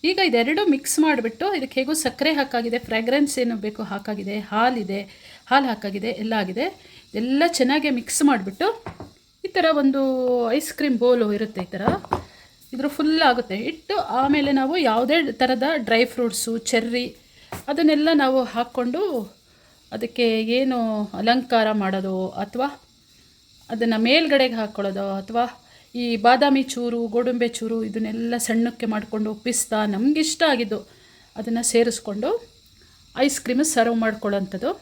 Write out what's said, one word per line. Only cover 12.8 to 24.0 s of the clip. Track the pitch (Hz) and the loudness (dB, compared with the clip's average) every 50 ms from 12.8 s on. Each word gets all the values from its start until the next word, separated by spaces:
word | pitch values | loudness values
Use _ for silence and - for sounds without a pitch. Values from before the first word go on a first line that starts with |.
| 269 294 285 | -4 -4 -2
ಫುಲ್ | - 311 302 311 320 330 277 | 0 0 2 4 4 4 4
ಆಗುತ್ತೆ | 240 240 233 - 190 202 233 269 | 4 2 -2 -4 -6 -6 -4 -6
ಇಟ್ಟು, | 330 - - - 392 403 - - 220 247 | -8 -8 -8 -4 -4 -4 -2 -2 0 0
ಆಮೇಲೆ | 269 277 285 302 277 277 277 269 | 2 4 2 2 2 2 2 2
ನಾವು | 262 269 320 370 311 240 | 2 2 0 2 2 2
ಯಾವುದೇ | 214 226 254 240 302 339 320 254 220 - | 2 2 2 4 2 2 2 0 0 0
ಥರದ | 254 254 254 226 254 294 330 302 226 | 2 2 2 0 0 0 0 -2 0
ಡ್ರೈ | 208 226 226 254 247 - | 2 4 4 4 2 0
ಫ್ರೂಟ್ಸು, | - 247 233 - - - 226 226 233 226 - | -2 -2 -2 -2 -4 -4 -4 -4 -4 -4 0
ಚೆರ್ರಿ | - 226 226 233 233 247 247 - - - _ _ _ - - - - - - - | 0 0 0 0 -2 -4 -4 -4 -10 -16 _ _ _ -20 -18 -14 -14 -12 -6 -4
ಅದನ್ನೆಲ್ಲ | 294 294 339 311 311 294 302 320 330 294 269 | 0 4 4 4 4 4 4 4 4 4 4
ನಾವು | 262 262 262 247 226 - | 4 2 2 0 0 -2
ಹಾಕ್ಕೊಂಡು | 233 240 240 - 262 240 240 247 330 415 392 302 240 202 190 - _ _ _ _ _ _ _ _ _ _ _ | -4 -4 -4 -2 -2 -2 -2 -2 -2 -2 -2 -2 -4 -6 -8 -14 _ _ _ _ _ _ _ _ _ _ _
ಅದಕ್ಕೆ | - 220 233 233 - - 240 226 220 220 226 220 233 | -8 -8 -8 -6 -2 0 0 2 2 0 0 0 0
ಏನು | 254 269 262 254 247 226 220 220 214 214 - - 175 | 2 2 0 0 0 0 -2 -2 -2 -4 -4 -4 -2
ಅಲಂಕಾರ | 202 226 240 254 247 - 240 226 220 214 214 208 196 | 0 2 2 2 0 0 2 2 2 2 2 0 0
ಮಾಡೋದು | 190 190 190 190 190 190 185 185 185 - - 202 | 0 -2 -2 -2 -2 -2 -2 -4 -4 -4 -6 -8
ಅಥವಾ | 202 - 240 262 285 285 - _ _ _ _ _ _ _ _ _ _ _ _ _ _ _ _ _ - | -6 -4 -4 -4 -4 -4 -10 _ _ _ _ _ _ _ _ _ _ _ _ _ _ _ _ _ -10
ಅದನ್ನು | 240 214 233 233 226 220 | -4 -2 0 0 2 2